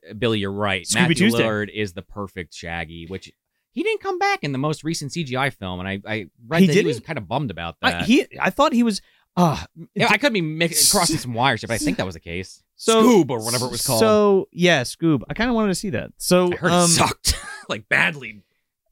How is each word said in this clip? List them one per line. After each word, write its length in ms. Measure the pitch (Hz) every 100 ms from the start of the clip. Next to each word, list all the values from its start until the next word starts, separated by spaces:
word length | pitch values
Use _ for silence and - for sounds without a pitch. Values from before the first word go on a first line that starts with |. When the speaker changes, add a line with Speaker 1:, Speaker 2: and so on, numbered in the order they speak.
| - 107
Speaker 1:
Billy, 220 | 117 110
you're 120 | 98
right. 320 | 101 104 95
Speaker 2:
Scooby 120 | 85 110
Speaker 1:
Matthew 200 | 127 165
Speaker 2:
Tuesday. 280 | 196 117
Speaker 1:
Lillard 260 | 113 107 104
is 220 | 95 104
the 80 | 90
perfect 540 | - - 98 - 82 -
Shaggy, 500 | 85 85 80 82 82
which 240 | 92 - _ _ _ _
he 120 | -
didn't 180 | 381 427
come 160 | 392 370
back 220 | 403 392
in 100 | 151
the 60 | 131
most 260 | 147 151
recent 280 | 151 165 143
C 120 | 170
G 140 | 143 127
I 140 | 139
film, 280 | - 95 90
and 80 | 92
I, 140 | 98 101
I 200 | 107 92 _ 117
read 140 | 165
Speaker 2:
He 60 | 185
Speaker 1:
that 80 | 170
he 80 | 175
was 100 | 123
Speaker 2:
didn't? 80 | -
Speaker 1:
kinda 160 | 151
bummed 300 | 92 120 143
about 240 | 85 85 -
Speaker 2:
I, 80 | 254
Speaker 1:
that. 140 | 87 90
Speaker 2:
he, 200 | 262 - -
I 80 | 160
thought 240 | - 302
he 80 | 240
was, 180 | 233 196 _ _ _ -
uh, 260 | 175 110 - - 165 -
Speaker 1:
Yeah, 120 | 233
Speaker 2:
d- 40 | 311
Speaker 1:
I 20 |
could 160 | 285
be 80 | 220
mi-, 240 | 160 156 170
Speaker 2:
s-, 260 | 160 -
Speaker 1:
crossing 260 | 202 175 156
some 160 | 120 113
wires 260 | 135 113
here, 60 | -
but 80 | 113
I 20 |
think 200 | - 127
that 80 | 95
was 100 | 82
the 40 |
case. 420 | - 85 95 - _ -
Speaker 2:
so, 280 | - 226
Speaker 1:
Scoob 260 | 226 226 135
or 80 | 123 110
whatever 200 | 120 123
it 40 |
was 140 | 120 -
called. 120 | 117
Speaker 2:
so, 480 | 113 214 208 196 -
yeah, 300 | 147 175 156
Scoob. 400 | 120 - 165 143 -
I 40 |
kinda 200 | 147 240
wanted 160 | 233 214
to 60 | 180
see 160 | 208
that. 200 | 117 - -
So, 340 | - 180 180
Speaker 1:
I 40 | 160
heard 140 | 175
Speaker 2:
um, 120 | 175 175
Speaker 1:
it 40 |
sucked, 420 | 165 160 - - - -
<laughs> 180 | - -
like, 180 | 104 -
badly. 560 | 139 175 147 117 104 _ _ _ _ _